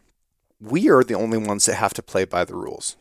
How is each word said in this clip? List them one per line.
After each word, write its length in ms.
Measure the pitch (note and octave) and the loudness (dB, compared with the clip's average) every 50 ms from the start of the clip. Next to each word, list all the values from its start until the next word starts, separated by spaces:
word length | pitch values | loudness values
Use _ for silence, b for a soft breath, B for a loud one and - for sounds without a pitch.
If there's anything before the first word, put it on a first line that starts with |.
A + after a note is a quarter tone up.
| _ _ _ _ _ _ _ _ _ _ _ _ | _ _ _ _ _ _ _ _ _ _ _ _
We 300 | G#2+ G#2+ C3 F3+ A#3 C#4+ | -8 -4 -2 2 4 6
are 160 | D#3+ B2+ B2+ | 6 6 6
the 100 | A#2+ A2 | 4 0
only 240 | F#2+ A2 A2+ A2+ A2 | -2 -2 -2 -2 -2
ones 280 | G#2+ G#2 G2+ G2+ - | -2 -2 -2 0 0
that 80 | G#2+ G2 | 0 0
have 200 | G2 A2 G2 - | 0 -2 -2 -2
to 80 | - | -4
play 220 | - - - F#2+ F#2+ | -8 -4 -2 -2 0
by 200 | - - F2+ F2+ | 0 0 -2 -2
the 120 | - F#2 | -4 -6
rules. 400 | F2+ - - - - - - - _ | -12 -10 -10 -12 -12 -12 -14 -14 _